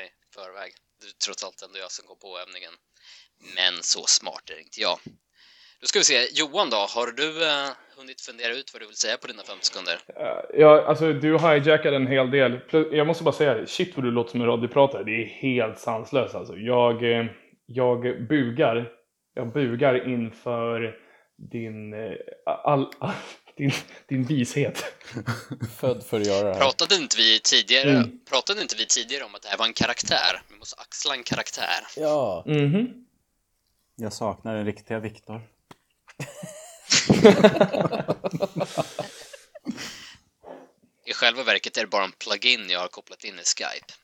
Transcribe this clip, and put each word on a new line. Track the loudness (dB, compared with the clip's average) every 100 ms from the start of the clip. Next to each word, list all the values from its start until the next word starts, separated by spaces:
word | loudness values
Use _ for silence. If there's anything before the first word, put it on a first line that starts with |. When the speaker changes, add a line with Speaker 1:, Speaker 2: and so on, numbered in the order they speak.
Speaker 1:
i | -14 _ _
förväg. | -20 -18 -14 -16 -18 _ _
Det | -20
är | -10
trots | -8 -8
allt | -12 -14
ändå | -18 -14
jag | -14
som | -14 -18
går | -20
på | -16 -14
övningen. | -14 -16 -20 -20 _ _ -20 -20 _ _ -14
Men | -2 0 0
så | -4 -4 0
smart | 0 -2 -12 -16
är | -18
inte | -18 -4
jag. | -2 -2 -8 -20 _ _ _ _ -20 _
Då | -2
ska | 2
vi |
se. | 4 4 2
Johan | 0 -2 0 0
då, | 0
har | 0 -2 -4
du, | -2 -4 -2 -2
eh, | -2 -4 -10 -20 -20
hunnit | -20 -18
fundera | -16 -8 -6
ut | -6 -10
vad | -16
du | -18
vill | -4
säga | -4 -4
på | -8
dina | -14
fem | -14 -6
sekunder? | -6 -4 -6 -6 -8 -8
Speaker 2:
Eh, | -6 -6 -4 8
ja, | 10 10 8
alltså, | 2 2
du | 2 2 4
hijackade | 6 4 6 4 4 2
en | 2
hel | 2 2
del. | 4 4 2
Pl-, | 0 2 2 2
jag | 2
måste | 2
bara | 0
säga, | 2 2 2 -2
shit | -4 -4 -2
vad |
du | 0
låter | 0 0
som | 0
en | 2
radiopratare. | 2 2 4 4 4
Det | -4 -4
är | -4
helt | -4 -2 0 0 -2
sanslöst, | -6 -6 -2 0 0
alltså. | -4 -12 -10
Jag, | 0 4 6 4 2 0
eh, | 0 -6 _ _ _
jag | 0 2 2 0 -4 0
bugar. | 0 0 2 2 2 -4 -12 _ _ _
Jag | -8 -6
bugar | -2 -2 2 2 2 0
inför | -4 -4 -8 -6 -4 -2 -4 -6 -8 _ _ _ _ -12
din, | -10 -8 -10 -12
eh, | -10 -10 -10 -14 -10 -6 -2
all-, | 0 2 0 -6
<laughs> | -8 -8 -12 -20 _ -4
din, | -2 -2 -6 -20 -6
din | -4
vishet. | 0 0 0 0 -2 -2 -10 -14 -14 -10 -6
Speaker 3:
<laughs> | -8 -8 -10 -10 -4
Född | -2 -2 -2
för | -2
att | 2
göra | 2 0
det |
här. | 2
Speaker 1:
Pratade | 2 2 0
inte | 0 0 2
vi | 4 4
tidigare, | 4 2 4 4 6
Speaker 2:
Mm. | 4 4 -2 -4
Speaker 1:
pratade | -2 -2 -4
inte | -4 -6
vi | -2
tidigare | -2 -2 -8
om | -8
att | -14
det | -8
här | -2
var | -2
en |
karaktär? | 0 -2 -2 0 0 0 -2 -8
Vi | -20
måste | -20 -18
axla | -16 -10 -6
en | -6
karaktär. | -4 -6 -6 -6 -4 -4 -4 -4
Speaker 3:
Ja. | 0 0 0 -2 -2
Speaker 2:
Mhm. | 0 2 0 -2 -6 -20 _ _ _ _ _ _ _ _ -12
Speaker 4:
Jag | -10
saknar | -6 -6 -6 -6
den | -4 -4
riktiga | -6 -8 -8
Viktor. | -8 -12 -16 -16 -16
Speaker 2:
<laughs> | _ _ -20 _ _ _ -16 -16 -14 -16 -16 -20 -20 -2 0 2 8 10 10 8 6 0 0 -2 -4 -4 -6 -6 -6 -8 -6 -6 -6 -8 -8 -12 -14 -20 -20 -20 -16 -12 -10 -12 -14 -20 -20 _ _ -20 -20 -20 _ _ _
Speaker 1:
I | -10
själva | 0 0 2
verket | 0 0 0 -6
är |
det | -2
bara | -2
en | -4
plugin | -8 -6 -2 0 0 0
jag | -4
har | -4
kopplat | -10 -20 -16
in | -14
i | -8
Skype. | -6 -4 -6 -10 -16 -20